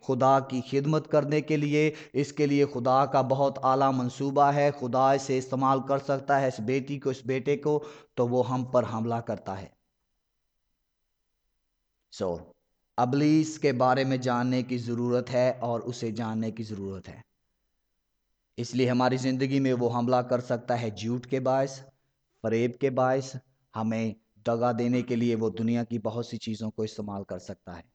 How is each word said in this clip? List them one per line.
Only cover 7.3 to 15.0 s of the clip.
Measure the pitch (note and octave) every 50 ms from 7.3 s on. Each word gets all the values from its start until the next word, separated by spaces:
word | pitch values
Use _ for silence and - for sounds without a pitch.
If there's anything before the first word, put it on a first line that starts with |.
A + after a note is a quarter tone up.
| C3 C3 A#2+ C#3+ D3
को, | C#3+ C#3+ D3+ D3+ D3 D3+ - - - - _ _
तो | - B2
वो | A#2+ B2 B2+
हम | B2 B2+ B2+ B2+ B2
पर | B2 - B2 A#2
हमला | G#2 A2 A2+ A2+ A#2 A#2 A#2+
करता | A#2 - A2 - - - F#2+
है। | F#2+ E2+ - _ _ _ _ _ _ _ _ _ _ _ _ _ _ _ _ _ _ _ _ _ _ _ _ _ _ _ _ _ _ _ _ _ _ _ _ _ _ _ _ _ _ _ _ _ _ _ _ -
So, | - G#2 F#2 F2 E2 - - - _ _ _ _ _ _ _ _ -
अबलीस | B2 B2 B2+ C#3+ D3+ D3+ D#3 D#3 D#3 D#3 - -
के | - C#3+
बारे | B2+ B2 B2+ B2+ B2+ C3 C3+
में | C3+ C3+ B2
जानने | B2+ B2+ B2 A#2+ B2 B2+ B2+ B2+
की | A#2+ B2 B2+ B2
ज़रूरत | A2+ A#2 A#2+ A#2